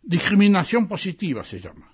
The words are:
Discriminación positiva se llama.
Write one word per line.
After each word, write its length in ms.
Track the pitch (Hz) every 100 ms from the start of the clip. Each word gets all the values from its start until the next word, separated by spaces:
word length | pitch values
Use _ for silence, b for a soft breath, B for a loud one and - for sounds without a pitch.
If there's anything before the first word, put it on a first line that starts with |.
Discriminación 840 | 277 170 - 202 202 196 151 233 202
positiva 560 | 208 190 165 185 120
se 160 | - 98
llama. 300 | 90 - -